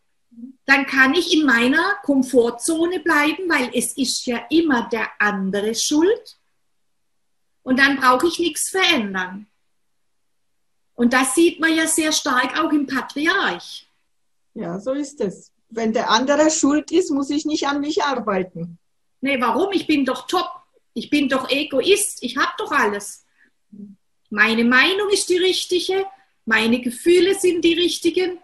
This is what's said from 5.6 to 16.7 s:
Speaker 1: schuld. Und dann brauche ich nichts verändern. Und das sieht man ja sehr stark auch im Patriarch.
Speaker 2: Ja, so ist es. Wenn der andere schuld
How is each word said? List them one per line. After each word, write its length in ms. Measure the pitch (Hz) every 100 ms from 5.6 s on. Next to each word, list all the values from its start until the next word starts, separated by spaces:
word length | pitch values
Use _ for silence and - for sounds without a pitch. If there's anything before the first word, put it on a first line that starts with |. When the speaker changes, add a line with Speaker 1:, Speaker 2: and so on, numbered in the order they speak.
| 214
Speaker 1:
schuld. 640 | 226 - 302 359 466 - - _ _ _ _ _ _ _ _ _ _ _ _
Und 160 | 254 262
dann 180 | 277 269
brauche 300 | 254 254 339
ich 120 | 330
nichts 320 | 339 - -
verändern. 760 | 381 359 302 202 190 185 196 208 _ _ _ _ _ _ _ _ _ _ _ _ _ _
Und 180 | - 240
das 220 | 254 269
sieht 260 | - 339 -
man 140 | 320
ja 120 | 320 320
sehr 260 | 330 311
stark 460 | 311 294 247 269 294
auch 120 | 311
im 160 | 302 277
Patriarch. 1000 | 262 - 285 320 381 247 175 - - - _ _ _ _ _ _
Speaker 2:
Ja, 240 | 240 175 185
so 140 | 226
ist 280 | 277 285 -
es. 300 | 202 - - _ _
Wenn 240 | 226 226
der 180 | 226 -
andere 400 | 214 262 294 311
schuld 420 | 311 277